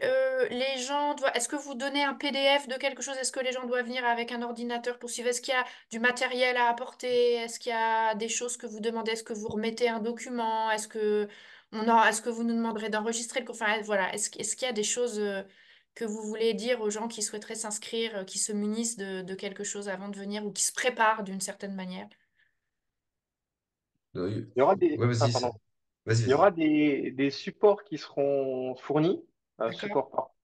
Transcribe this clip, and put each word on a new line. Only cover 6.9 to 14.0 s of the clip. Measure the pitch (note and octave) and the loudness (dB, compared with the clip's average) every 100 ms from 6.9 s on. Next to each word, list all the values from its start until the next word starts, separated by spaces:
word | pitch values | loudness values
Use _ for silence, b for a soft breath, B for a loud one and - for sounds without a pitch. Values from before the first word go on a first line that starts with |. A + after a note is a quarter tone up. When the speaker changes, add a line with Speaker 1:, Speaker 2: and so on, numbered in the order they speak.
| - B3 B3 A#3+ | -8 0 4 4
Speaker 1:
Est-ce | A#3+ A#3 A#3 | 4 -2 -6
qu'il | - | -4
y | A3+ | 0
a | A3+ A3 A3+ G#3+ | 2 4 2 2
des | A3+ | -2
choses | - A#3+ A#3+ | -2 -4 -6
que | A#3 | -10
vous | G#3+ | -4
demandez ? | A3 A3+ A3 | -4 -2 -2
Est-ce | A3+ | -4
que | - | -4
vous | A3+ G#3+ | -6 -4
remettez | G#3 A3 A3 A#3+ | -2 -2 0 0
un | A3+ | 0
document ? | A3 A#3 B3 A#3+ A3+ A3 A3 | -4 -6 -6 -4 -2 0 0
Est-ce | G#3+ G#3+ | 0 -2
que | A3 G#3+ G#3 G3+ B B B B | -2 2 2 0 B B B B
on | A3 A3 | -2 4
en, | A#3 G#3+ | 6 6
est-ce | G#3+ | 4
que | B3+ | -4
vous | A3+ | -2
nous | A#3 A#3 | -2 0
demanderez | A#3 G#3 A3 | -2 -2 -2
d'enregistrer | G#3+ G#3+ A3+ - C4+ | -2 -2 -4 -4 -6
le | B3 | -6
cours ? | A3 | -4
Enfin, | A3 A3 | 0 0
voilà. | G#3 G3+ | 0 0